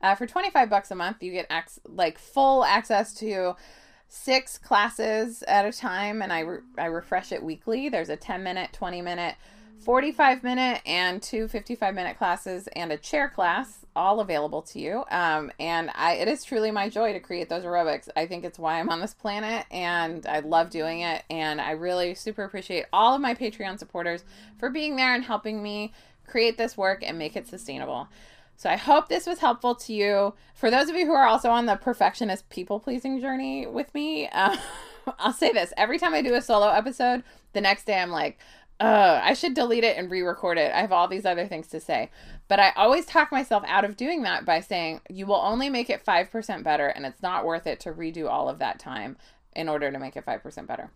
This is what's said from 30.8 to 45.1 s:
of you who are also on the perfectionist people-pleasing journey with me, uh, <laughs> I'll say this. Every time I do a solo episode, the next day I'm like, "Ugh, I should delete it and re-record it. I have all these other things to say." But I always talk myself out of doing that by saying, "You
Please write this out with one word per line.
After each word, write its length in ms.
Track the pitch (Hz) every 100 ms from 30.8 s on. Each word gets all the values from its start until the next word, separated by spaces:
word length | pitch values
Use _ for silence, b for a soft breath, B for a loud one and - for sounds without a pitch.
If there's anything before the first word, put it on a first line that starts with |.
| 294
of 80 | 339
you 100 | 320
who 60 |
are 160 | 302 262
also 200 | 226 240
on 180 | 233 240
the 100 | 196
perfectionist 720 | - 240 185 - 220 190 -
people-pleasing 680 | - 180 208 247 247 269 269
journey 480 | 269 269 269 269 -
with 260 | - 285
me, 340 | 294 294 311 -
uh, 280 | - 190 - B B B
<laughs> 300 | B - -
I'll 120 | 208
say 200 | 247 330
this. 200 | 311 170 -
Every 200 | 214 320
time 160 | 349
I 100 | 320
do 120 | 262
a 80 | 240
solo 260 | 247 214 208
episode, 540 | 208 226 247 247 247 b b b
the 80 | 202
next 260 | 202 202 -
day 140 | 190
I'm 100 | 180
like, 300 | 170 147 - B B B -
"Ugh, 400 | 220 214 190 147
I 100 | -
should 200 | 262 339
delete 300 | 254 240 233
it 120 | 226 170
and 140 | 180
re-record 480 | 185 180 170 185 170
it. 140 | 147
I 80 | -
have 100 | 196
all 160 | 185 175
these 180 | 190
other 220 | 190 175 175
things 220 | 165 -
to 100 | 160
say." 320 | - 139 117 B B B -
But 100 | 202
I 140 | 196
always 320 | - 214 294 330
talk 240 | 330 302
myself 320 | 277 262 208
out 200 | - 190
of 120 | 202 208
doing 260 | 254 339
that 220 | 214 180
by 140 | - 165
saying, 440 | - 180 165 160
"You 180 | -